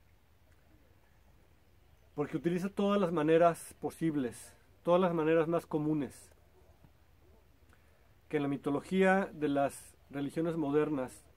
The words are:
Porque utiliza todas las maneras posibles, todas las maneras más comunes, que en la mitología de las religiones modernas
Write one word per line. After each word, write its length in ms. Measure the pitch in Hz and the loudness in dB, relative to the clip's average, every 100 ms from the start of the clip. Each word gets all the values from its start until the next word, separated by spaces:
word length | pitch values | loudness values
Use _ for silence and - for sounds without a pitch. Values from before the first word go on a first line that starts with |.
| _ _ _ _ _ _ _ - _ _ _ _ _ _ _ _ _ _ _ - _ - | _ _ _ _ _ _ _ -20 _ _ _ _ _ _ _ _ _ _ _ -20 _ -6
Porque 160 | 143 160 | -4 -2
utiliza 320 | 160 175 190 | -2 -2 -2
todas 320 | 196 202 202 | -2 0 2
las 140 | 185 | 2
maneras 600 | 170 151 165 170 165 - - | 0 4 6 4 2 -6 -10
posibles, 760 | 147 - 165 147 123 107 - - _ _ | -10 -4 -2 -2 -4 -6 -16 -20 _ _
todas 160 | - 175 | 0 2
las 140 | 190 | 2
maneras 340 | 170 156 165 156 | 0 2 2 2
más 180 | 170 - | -2 -2
comunes, 680 | 160 151 156 123 - - - _ _ - _ - _ _ _ - - _ _ _ _ _ _ _ _ _ | -4 -2 -2 -4 -10 -20 -20 _ _ -20 _ -20 _ _ _ -20 -20 _ _ _ _ _ _ _ _ _
que 80 | 151 | -4
en 80 | |
la 60 | 143 | -2
mitología 800 | 143 - 143 - 185 190 190 196 | -4 -4 -4 -2 2 4 4 0
de 160 | 160 147 | -4 -2
las 480 | 139 139 - - - _ | 0 -2 -4 -16 -20 _
religiones 480 | 139 143 160 165 165 | -8 -6 -4 -4 -4
modernas 680 | 143 147 151 147 127 - - | -2 0 0 -2 -6 -12 -20